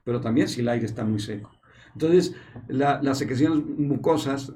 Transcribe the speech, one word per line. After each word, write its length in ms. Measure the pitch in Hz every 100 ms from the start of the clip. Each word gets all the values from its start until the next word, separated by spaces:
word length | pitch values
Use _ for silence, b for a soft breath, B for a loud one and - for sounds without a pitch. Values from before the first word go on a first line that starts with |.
pero 160 | - 120
también 260 | 113 123 -
si 120 | 123
el 80 | 120
aire 160 | 120 110
está 180 | 110 110
muy 140 | 107
seco. 300 | 107 104 - _ b b b
Entonces, 400 | 107 160 180 127 B B B -
la, 320 | 127 143 143
las 160 | 139 131
secreciones 460 | 117 127 160 151
mucosas 880 | 147 - 143 127 165 156 135 135 -